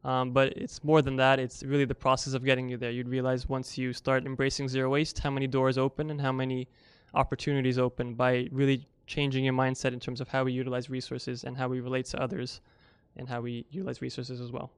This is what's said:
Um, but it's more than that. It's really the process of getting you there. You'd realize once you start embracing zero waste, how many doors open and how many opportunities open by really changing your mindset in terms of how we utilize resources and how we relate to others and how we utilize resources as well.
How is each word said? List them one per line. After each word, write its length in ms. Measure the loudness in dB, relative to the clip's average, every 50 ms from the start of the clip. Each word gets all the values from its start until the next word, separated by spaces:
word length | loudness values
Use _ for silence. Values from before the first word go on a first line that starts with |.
| -2
Um, 280 | 0 0 0 0 4
but 200 | 4 4 4 4 0
it's 260 | -4 -8 -8 -10 -6 2
more 180 | 6 6 6
than 140 | 6 4 2
that. 240 | 4 6 6 6 4
It's 220 | 2 -4 -6 -10
really 220 | -4 0 2 2 2
the 100 | 2 0
process 400 | 0 2 2 2 2 2 -2 -2
of 100 | 0 2
getting 240 | 2 2 2 2 -4
you 80 | -4
there. 140 | -4 -4 -4
You'd 180 | -2 -4 -2 -2
realize 400 | 0 0 2 2 0 0 0 -2
once 300 | -4 -4 -4 -6 -4 -4
you 140 | -4 -4
start 340 | -4 -2 _ 2 2 2 2
embracing 420 | -2 -2 0 0 0 0 -2 -4 -2
zero 200 | 0 0 2 2
waste, 280 | 2 2 2 0 -2 -4
how 120 | -2 -2
many 160 | 0 0 0
doors 320 | 0 2 4 4 4 4 2
open 320 | 0 0 0 -4 -6 -4
and 100 | -4 -2
how 120 | -2 0
many 360 | 0 0 0 -2 -2 -4 -4 -8 _ _ _ -20 -20 _ _ _ 0
opportunities 640 | 0 2 2 -2 -4 0 0 2 4 4 2 4 4
open 360 | 2 2 0 -4 -6 -6 0
by 340 | 2 2 4 4 2 0 -2
really 340 | 0 2 4 4 4 2 -2 _ _ _ _
changing 380 | -8 -2 0 0 2 2 2 2
your 100 | 2 2
mindset 380 | 4 2 2 0 0 -2 -2
in 80 | -2 -2
terms 200 | -6 -8 -6 -6
of 80 | -6 -2
how 160 | 0 0 0
we 80 | 2
utilize 380 | 0 -2 -2 -2 -4 -4 -4 -4
resources 540 | -6 -8 -6 -6 -8 -8 -6 -6 -8 -8 -8
and 120 | -10 -6
how 120 | -4 -2 -2
we 120 | -2 -4
relate 260 | -4 -2 -2 -2 -2
to 160 | -4 -4 -4
others 380 | -4 -4 -4 -6 -6 -6 -10 -14 _ _ _ _ _ _ _ _ _ _ _
and 120 | -12 -10 -8
how 120 | -6 -6
we 240 | -6 -6 -6 -8 -10 _
utilize 300 | -10 -8 -8 -8 -8 -6
resources 400 | -8 -8 -8 -8 -10 -10 -10 -10
as 120 | -10 -10
well. 180 | -8 -10 -10 -10 _